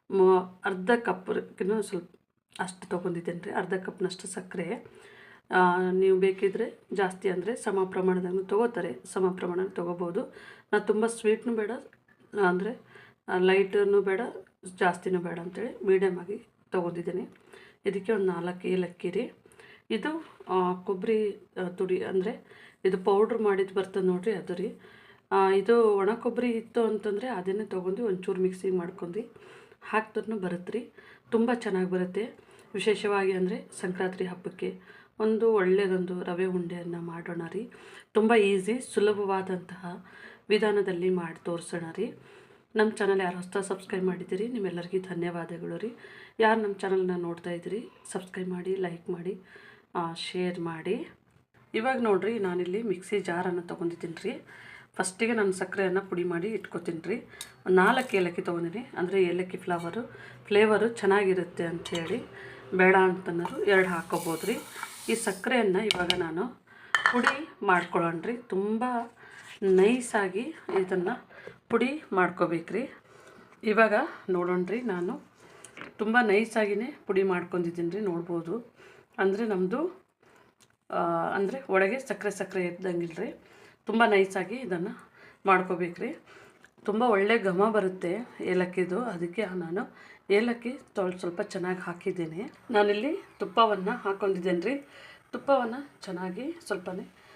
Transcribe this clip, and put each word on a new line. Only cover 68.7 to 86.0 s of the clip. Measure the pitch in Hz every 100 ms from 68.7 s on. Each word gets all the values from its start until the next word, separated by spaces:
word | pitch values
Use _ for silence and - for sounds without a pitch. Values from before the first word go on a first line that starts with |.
| 220 247 240 240 - - - - - 196 185
ನೈಸಾಗಿ | 196 254 240 220 196 185 285 - - 190
ಇದನ್ನು | 185 190 175 240 - - - - -
ಪುಡಿ | 233 247 302 - 185
ಮಾಡ್ಕೋಬೇಕ್ರಿ. | 175 180 175 165 165 185 277 - _ - - - - -
ಇವಾಗ | 220 208 220 208 320 - - 180
ನೋಡೋಣ | 175 180 180
ರೀ, | 220 247 180
ನಾನು | 175 294 - _ - - - - - -
ತುಂಬ | 214 233 226
ನೈಸಾಗಿನೇ | 196 226 226 214 202 247 - -
ಪುಡಿ | 190 196
ಮಾಡ್ಕೊಂಡಿದ್ದೀನಿ | 180 175 180 170 170 170 190
ರೀ, | 208
ನೋಡ್ಬೋದು. | 170 170 170 165 220 - - - - _ -
ಅಂದರೆ | 196 196 226
ನಮ್ಮದು, | 190 185 247 349 - _ _ _ _ _ _ _ _ -
ಆ, | - 175 170 170 -
ಅಂದರೆ | 196 269 -
ಒಳಗೆ | 190 196 262 -
ಸಕ್ಕರೆ | 190 208 196
ಸಕ್ಕರೆ | 190 196 175
ಇದ್ದಂಗಿಲ್ಲ | 175 185 175 170 170
ರೀ, | 170 - - - - _ -
ತುಂಬ | 220 226
ನೈಸಾಗಿ | 202 190 190 180 240 247
ಇದನ್ನು | 175 190 247 - - - - 190
ಮಾಡ್ಕೋಬೇಕ್ರಿ. | 185 185 175 175 170